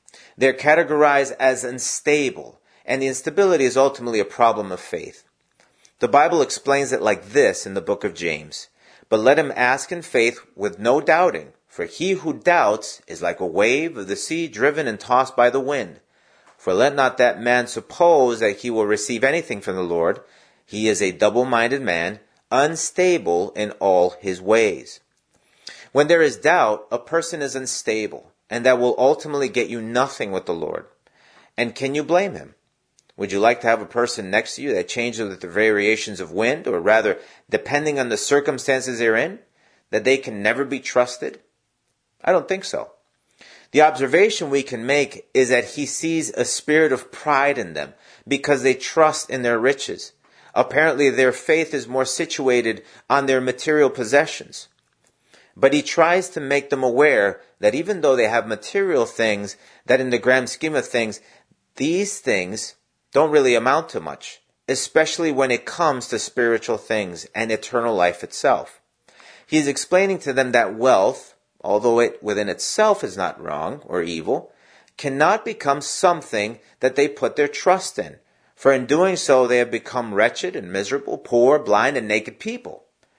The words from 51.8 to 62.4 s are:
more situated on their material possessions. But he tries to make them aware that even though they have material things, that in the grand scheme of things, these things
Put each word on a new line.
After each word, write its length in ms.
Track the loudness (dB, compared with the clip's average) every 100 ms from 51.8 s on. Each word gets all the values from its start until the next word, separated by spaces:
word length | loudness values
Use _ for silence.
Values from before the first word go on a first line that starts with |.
| -4
more 180 | -4 -2
situated 800 | -4 -6 -2 2 2 2 -4 -10 -14 -2
on 180 | 0 2
their 120 | 0
material 500 | 0 -4 0 2 2
possessions. 800 | 0 0 2 2 -4 -14 -18 -20 _ _ _ _ _ _ _ _ 0
But 180 | 2
he 80 | 2
tries 460 | 0 2 2 2 0
to 120 | -6
make 280 | -2 -2 0
them 140 | -2
aware 560 | 0 4 4 4 2 -2 _ _
that 140 | 0 0
even 260 | -2 0
though 160 | 2 4
they 100 | 2
have 180 | 0 -2
material 600 | -6 -6 -4 0 0 0
things, 500 | 0 -2 -2 -6 -14 _ _ 0
that 160 | 0
in 80 | 2
the 80 | -2
grand 320 | 2 2 0
scheme 260 | -6 -4 -4
of 100 | -2
things, 360 | -2 -2 -6 -16 _ _ _ _ -6
these 420 | -2 -2 -4 -6
things 560 | -2 -2